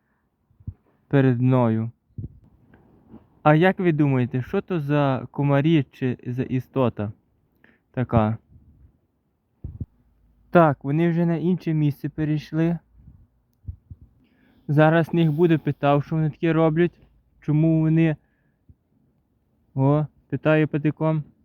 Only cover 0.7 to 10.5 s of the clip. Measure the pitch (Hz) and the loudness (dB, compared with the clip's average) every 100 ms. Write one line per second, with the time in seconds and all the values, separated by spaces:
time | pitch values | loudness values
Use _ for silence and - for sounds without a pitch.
0.7 | - _ _ _ 143 131 120 127 127 120 | -20 _ _ _ 2 2 2 2 2 2
1.7 | 110 113 - _ - - - _ _ _ | 0 -4 -10 _ -16 -16 -16 _ _ _
2.7 | _ _ _ _ - _ _ 151 156 185 | _ _ _ _ -20 _ _ 2 4 4
3.7 | 190 180 151 147 131 120 127 123 196 - | 0 0 0 2 0 -2 -4 -6 -6 -4
4.7 | 175 143 147 139 131 - - 143 139 147 | -6 -2 0 0 -2 -6 -4 0 2 2
5.7 | 160 131 - 131 120 127 123 - 127 - | 0 0 -4 -6 -6 -8 -6 -4 -6 -4
6.7 | 139 120 - 104 - _ _ _ _ _ | -2 -2 -2 -8 -10 _ _ _ _ _
7.7 | _ _ - 123 117 107 113 _ - _ | _ _ -8 0 0 0 -4 _ -20 _
8.7 | _ - _ _ _ _ _ _ _ - | _ -20 _ _ _ _ _ _ _ -16
9.7 | - - _ _ _ _ _ _ | -14 -14 _ _ _ _ _ _